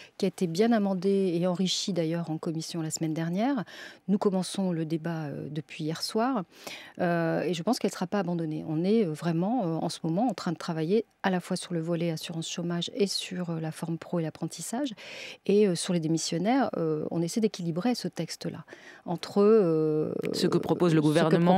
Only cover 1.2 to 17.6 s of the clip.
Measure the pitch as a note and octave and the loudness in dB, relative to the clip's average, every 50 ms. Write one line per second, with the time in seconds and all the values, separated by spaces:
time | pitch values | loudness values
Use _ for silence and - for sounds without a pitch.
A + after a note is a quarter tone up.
1.2 | G3 F#3 E3 E3+ F3 F#3 F3 F3+ F#3+ F3 - - - G#3 F3+ E3+ E3 D#3 E3 E3+ | 2 2 0 0 0 0 0 0 0 0 0 -2 -4 -2 -2 0 0 0 0 -2
2.2 | E3 D#3+ D#3 D#3+ - F3 D#3 D#3+ D#3+ - - E3+ D#3 D#3+ - - D#3+ D#3+ D#3 D#3+ | -2 -4 -4 -4 -4 -4 -4 -4 -6 -6 -6 -6 -6 -4 -4 -2 -2 -2 -2 -2
3.2 | E3 E3+ F3 G3 A3+ C#4 C#4+ A3 E3+ - - - - - - - _ - G3 G#3 | -2 -2 0 0 0 0 0 0 -2 -6 -10 -16 -16 -18 -18 -8 _ 0 2 4
4.2 | - G#3 F#3 F#3 F3+ - - G3 F#3+ F3+ F3 D#3+ E3 D3+ E3 D#3+ D#3 E3+ E3 D#3+ | 4 4 2 2 0 -2 -2 -2 0 0 0 0 -2 -2 -2 -4 -4 -4 -4 -4
5.2 | D#3 C#3 C#3+ D3+ D#3 - D3+ D#3 - - - - D#3 D3+ E3 - - - - A3 | -4 -6 -6 -6 -8 -8 -6 -8 -8 -8 -10 -6 -4 -4 -4 -4 -4 -4 -2 0
6.2 | A#3 C4 C4+ G#3+ E3+ _ - - - - - - - - - - F3+ E3+ E3+ E3+ | 0 0 0 -2 -4 _ -10 -18 -16 -14 -14 -14 -16 -12 -6 -2 0 0 2 2
7.2 | E3 E3 E3 E3 - E3+ F3 D#3+ E3 G#3+ B3+ - - G3 - - F#3 E3+ - G3+ | 2 0 0 0 0 -2 -2 -2 0 0 0 0 0 -2 -2 -2 -4 -2 -2 -2
8.2 | F#3 F3 F3 E3 E3 D#3 D#3 D#3 E3 D#3+ D#3 D#3+ F3 F#3+ A3 A#3 G#3 D#3+ D3+ - | 0 0 -2 -2 -2 -4 -4 -6 -4 -2 -2 0 2 4 4 4 4 2 0 -2
9.2 | D#3+ E3+ E3 E3 F3+ G#3 B3 B3+ G3 E3 E3 D#3 - E3+ - - - D#3+ E3 F#3+ | -2 0 0 2 0 0 0 0 0 0 -2 -2 -2 -4 -6 -4 -4 -2 0 0
10.2 | B3 B3+ F#3+ - - F3+ D#3+ - - - D#3+ D#3+ D#3+ E3 G3+ A#3 - _ _ _ | 0 0 -2 -2 -4 -4 -4 -4 -4 -6 -4 -2 0 2 2 0 0 _ _ _
11.2 | - G3 F#3 F3+ - - F#3 - - - F3 E3 D#3+ E3 F3 D#3+ F3 E3+ D#3+ E3 | -2 0 0 0 0 -2 -4 -4 -4 -4 -4 -4 -2 -2 -2 0 0 -2 -2 -4
12.2 | - - E3 E3 D#3+ - - F3+ E3+ E3+ F3 E3+ E3+ - - - G3+ F#3+ - - | -6 -8 -6 -6 -6 -6 -6 -6 -4 -2 -2 -2 -4 -4 0 0 0 0 0 -4
13.2 | - - F#3 F3+ F3+ E3+ E3 D#3+ D#3+ D#3+ D#3 - E3+ E3 E3 D#3+ - - - E3+ | -6 -6 -6 -6 -4 -4 -4 -4 -4 -6 -6 -6 -4 -4 -4 -6 -4 -4 -2 -2
14.2 | D#3+ D#3 - - E3 D#3+ - - E3+ - A3+ B3 D4 B3+ G#3 - - - - - | -2 -2 -4 -6 -8 -8 -8 -8 -10 -6 -6 -4 -4 -4 -6 -10 -16 -16 -14 -14
15.2 | - - - - - - G3 G#3 G#3+ G3 E3+ E3 - - F3+ E3+ D#3 D#3 D#3+ D#3 | -14 -14 -16 -8 0 2 4 6 6 4 4 0 0 0 0 0 2 2 0 0
16.2 | - - E3+ E3 F3+ G#3+ B3+ C#4 A#3 - - - E3 D#3 D#3 D3+ - - - E3 | 0 -2 -2 0 2 2 2 2 2 0 0 -2 -2 0 -2 -2 -2 -2 -2 -2
17.2 | E3+ E3+ - A#3 G#3+ G#3 - - | -2 0 0 2 0 0 0 -2